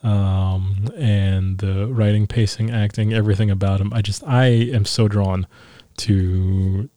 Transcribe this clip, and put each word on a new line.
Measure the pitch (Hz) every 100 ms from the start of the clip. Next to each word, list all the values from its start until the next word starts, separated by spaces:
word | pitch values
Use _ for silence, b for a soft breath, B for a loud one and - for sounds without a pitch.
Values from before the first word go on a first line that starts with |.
um, | 117 101 95 95 95 95 95 98 107 214
and | 127 101 98 95 95 95
the | 98 95 107
writing, | 127 104 104 104
pacing, | - 107 - 113
acting, | 117 104 107 107
everything | 113 107 98 107
about | 98 98 98
'em. | 101
I | 113
just, | 101 101 208
I | 123 127
am | 117 120 123 98
so | - 110
drawn | 104 98 92 92 B B B B -
to | - 98 92 92 92 95 95 95 123